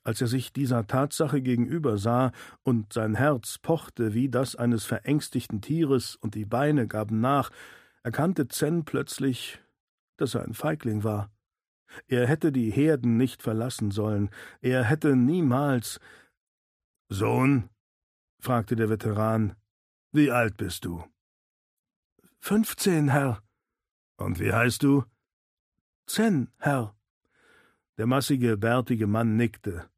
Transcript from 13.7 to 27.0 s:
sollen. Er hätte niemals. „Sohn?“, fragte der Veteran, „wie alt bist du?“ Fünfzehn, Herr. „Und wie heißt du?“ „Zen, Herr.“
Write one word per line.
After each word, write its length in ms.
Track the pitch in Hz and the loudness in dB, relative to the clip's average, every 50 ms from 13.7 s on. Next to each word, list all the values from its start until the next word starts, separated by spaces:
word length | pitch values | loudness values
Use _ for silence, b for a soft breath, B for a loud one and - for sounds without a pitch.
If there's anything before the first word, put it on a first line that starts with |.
| - - 110 104 | -6 -4 -4 -4
sollen. 380 | 98 107 104 107 107 101 101 104 B B B B B B | -2 -2 -2 0 0 -2 -2 -4 B B B B B B
Er 240 | - 127 127 131 123 | -2 0 2 2 2
hätte 320 | 110 156 156 - 151 135 | 2 0 2 4 4 6
niemals. 880 | 127 120 135 170 185 165 131 120 135 147 143 131 120 - - - B B B B B B B B B _ _ _ _ _ _ _ _ _ _ _ _ _ | 6 4 4 4 2 2 2 2 2 2 2 0 0 -2 -6 -14 B B B B B B B B B _ _ _ _ _ _ _ _ _ _ _ _ _
„Sohn?“, 640 | _ 101 95 110 110 117 123 131 139 143 127 110 - _ _ _ _ _ _ _ _ _ _ _ _ _ _ | _ -6 -2 0 0 2 4 4 4 4 2 0 -4 _ _ _ _ _ _ _ _ _ _ _ _ _ _
fragte 340 | - - 127 117 104 - 123 | -4 0 0 0 0 0 0
der 140 | 113 113 107 | 0 2 0
Veteran, 680 | 110 101 - 110 104 104 110 110 110 113 107 101 - _ _ _ _ _ _ _ _ _ _ _ | 0 -2 -2 -2 -2 0 0 0 2 0 0 -2 -4 _ _ _ _ _ _ _ _ _ _ _
„wie 200 | - 151 147 135 | 2 2 4 4
alt 260 | 120 123 117 107 104 | 4 2 0 0 -2
bist 260 | - 101 90 85 - - | -6 -8 -8 -8 -8 -8
du?“ 180 | 87 85 82 - - _ _ _ _ _ _ _ _ _ _ _ _ _ _ _ _ _ _ _ _ _ _ _ _ _ _ | -8 -8 -10 -12 -16 _ _ _ _ _ _ _ _ _ _ _ _ _ _ _ _ _ _ _ _ _ _ _ _ _ _
Fünfzehn, 680 | - - 196 214 220 - - - - 202 175 156 151 | -4 0 2 2 2 0 -4 -2 0 2 4 4 4
Herr. 340 | 139 127 147 139 131 113 - _ _ _ _ _ _ _ _ _ _ _ _ _ _ _ | 4 4 4 2 2 -2 -4 _ _ _ _ _ _ _ _ _ _ _ _ _ _ _
„Und 200 | - 95 98 95 | -8 -6 -4 -4
wie 140 | 87 95 107 | -2 -2 0
heißt 320 | - 113 120 123 - - 147 | 2 2 2 2 0 2 2
du?“ 220 | 139 139 139 127 _ _ _ _ _ _ _ _ _ _ _ _ _ _ _ _ _ _ _ _ | 4 4 4 2 _ _ _ _ _ _ _ _ _ _ _ _ _ _ _ _ _ _ _ _
„Zen, 460 | - - - 220 226 190 139 113 - _ | -6 -2 0 2 2 2 0 0 -4 _
Herr.“ 400 | _ - 151 143 131 113 104 _ _ | _ -2 0 0 0 -2 -6 _ _